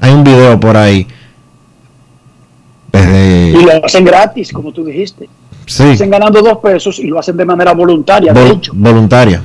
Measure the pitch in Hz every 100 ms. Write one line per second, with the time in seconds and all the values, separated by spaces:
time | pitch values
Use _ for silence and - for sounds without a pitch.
0 | 127 143 139 127 127 113 110 110 104 98
1 | 92 - _ _ _ _ _ _ _ _
2 | _ _ _ _ _ _ _ _ _ 98
3 | 92 95 95 90 85 82 165 160 - 185
4 | 180 180 214 233 185 135 147 170 160 143
5 | 196 - - _ _ - - - 143 120
6 | 196 202 214 214 226 214 208 175 196 -
7 | - 160 180 175 175 175 180 170 175 165
8 | 135 202 135 113 127 190 - 95 113 113
9 | 107 120 117 87